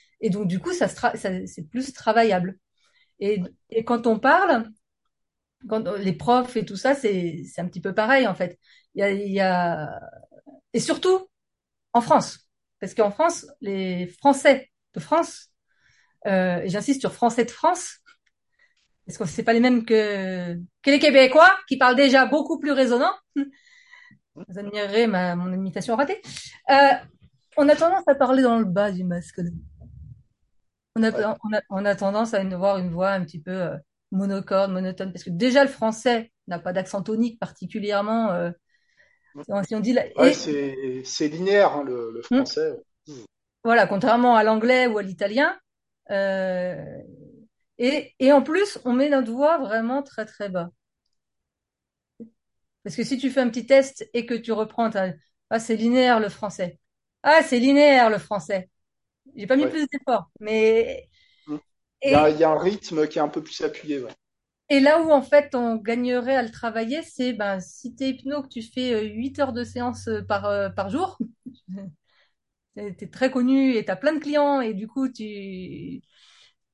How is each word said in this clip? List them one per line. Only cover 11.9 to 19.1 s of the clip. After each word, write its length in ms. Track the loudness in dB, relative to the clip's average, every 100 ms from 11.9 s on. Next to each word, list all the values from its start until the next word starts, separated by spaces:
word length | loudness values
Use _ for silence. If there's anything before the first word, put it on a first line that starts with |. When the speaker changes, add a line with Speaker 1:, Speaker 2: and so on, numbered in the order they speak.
Speaker 1:
en 80 | -2
France. 480 | 4 2 2 -10 _ _ _ _
Parce 120 | -8
qu'en 180 | 0 0
France, 360 | 2 0 0 -12 -12
les 460 | -8 -6 -4 -6 -8
Français 640 | 0 2 4 4 2 -2 _ _
de 60 | -14
France, 520 | -2 0 0 -8 -20 _ _ _ _ _ _ _ -2
euh, 340 | 0 0 -2
et 80 | -4
j'insiste 300 | -4 -2 -2
sur 140 | -4
Français 320 | 0 0 0 -2
de 60 |
France, 480 | 0 0 0 -6 -16 _ _ _ _ _ _ _ _ _ _
parce 120 | -20